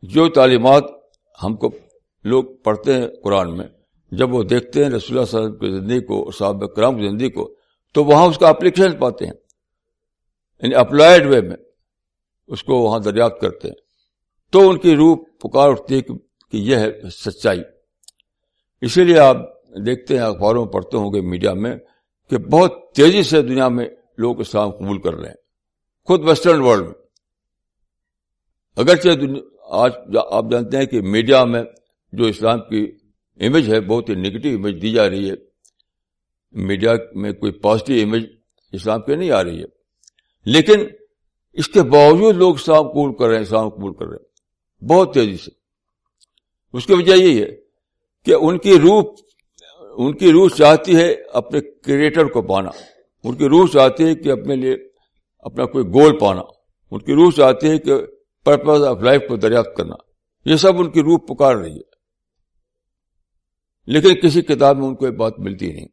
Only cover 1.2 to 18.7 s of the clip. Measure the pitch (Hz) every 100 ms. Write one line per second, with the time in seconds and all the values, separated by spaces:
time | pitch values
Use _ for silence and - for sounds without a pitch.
1.2 | _ _ 92 110 123 - _ _ _ _
2.2 | 101 127 - - - 107 - 131 120 -
3.2 | 101 101 87 85 - _ _ _ _ -
4.2 | 127 123 95 123 123 143 143 120 - 123
5.2 | 120 113 110 107 101 95 98 123 - 101
6.2 | - 98 101 101 101 - 117 123 101 104
7.2 | 127 - - _ _ _ _ - 147 147
8.2 | 175 147 170 156 180 175 190 147 127 -
9.2 | - - _ _ _ _ _ _ _ _
10.2 | _ _ _ _ 120 127 123 143 156 175
11.2 | 147 135 92 87 _ _ _ _ _ _
12.2 | _ _ _ 113 - 127 113 113 104 104
13.2 | 117 - - - - - _ _ _ _
14.2 | _ _ _ 185 196 180 175 151 160 160
15.2 | - _ 117 131 143 127 - 135 123 -
16.2 | _ _ _ 113 104 127 107 107 98 -
17.2 | - - 113 92 82 _ _ _ _ _
18.2 | _ _ _ _ _